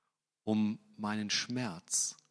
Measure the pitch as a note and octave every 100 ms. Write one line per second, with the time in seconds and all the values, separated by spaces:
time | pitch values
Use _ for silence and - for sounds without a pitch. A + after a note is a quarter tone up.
0 | _ _ _ _ - G#2+ G#2+ A2+ _ -
1 | G#2 G#2+ G#2 - - B2 A#2+ F3 - -
2 | - - _